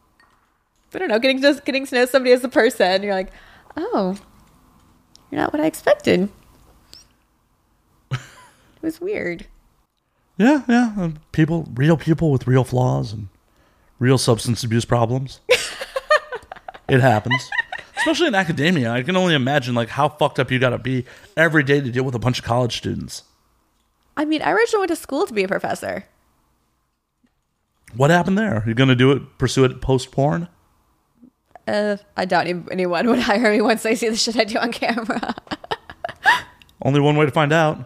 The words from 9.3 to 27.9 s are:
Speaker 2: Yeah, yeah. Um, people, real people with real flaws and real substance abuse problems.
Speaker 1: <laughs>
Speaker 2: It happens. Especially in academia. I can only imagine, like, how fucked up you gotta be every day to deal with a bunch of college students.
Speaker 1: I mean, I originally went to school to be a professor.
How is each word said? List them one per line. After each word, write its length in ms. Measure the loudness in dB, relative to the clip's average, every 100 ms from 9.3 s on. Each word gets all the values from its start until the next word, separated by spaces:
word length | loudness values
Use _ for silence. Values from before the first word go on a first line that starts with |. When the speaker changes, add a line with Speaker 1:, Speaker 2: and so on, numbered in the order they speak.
| -8 -14 _ _ _ _ _ _ _ _ 2
Speaker 2:
Yeah, 240 | 4 4 4
yeah. 240 | 2 2 -2
Um, 180 | -4 -6 _
people, 360 | 0 2 0 -4
real 240 | 0 2 2
people 340 | 2 0 2
with 140 | 0 2
real 180 | 2
flaws 480 | 2 0 0 0 -4
and 160 | -10 -14 _ _ _ _ _ _ -2
real 180 | 2 2
substance 440 | 2 0 0 -4
abuse 220 | 0 -2 0
problems. 540 | 0 0 -2 -6 -12 -2
Speaker 1:
<laughs> 0 | -2 -2 -12 -12 -10 0 -2 -2 -14 -14 -20 -20 -14 0
Speaker 2:
It 120 | 4
happens. 480 | 4 2 0 -4 -4 -8 -8 -10 -14 -4
Especially 300 | -2 0 0
in 80 | 0
academia. 540 | 0 0 0 0 0
I 100 | -2
can 140 | -2 0
only 180 | 2 2
imagine, 400 | 2 0 0 -2
like, 140 | -2
how 180 | 0 -2
fucked 320 | 2 -2 0
up 100 | -2
you 80 | 0
gotta 200 | 0 -2
be 260 | -4 -6 -6 -16 -10 0
every 260 | 2 4
day 200 | 2 0
to 100 | 0
deal 120 | -4 -4
with 100 | -2
a 40 |
bunch 200 | -2 -2
of 60 | -2
college 320 | -2 -2 -4
students. 460 | -6 -8 -10 -16 _ _ _ _ _ _ _ _ _ -8
Speaker 1:
I 80 |
mean, 180 | -4 -2
I 100 | 0
originally 320 | 0 2 0
went 80 | -2
to 40 | -4
school 320 | -6 -4 -4
to 60 |
be 100 | -2
a 60 | -2
professor. 560 | -2 -4 -6 -6 -8 -12 _ _ _ _ _ _ _ _ _ _ _ _ _ _ _ _ _ _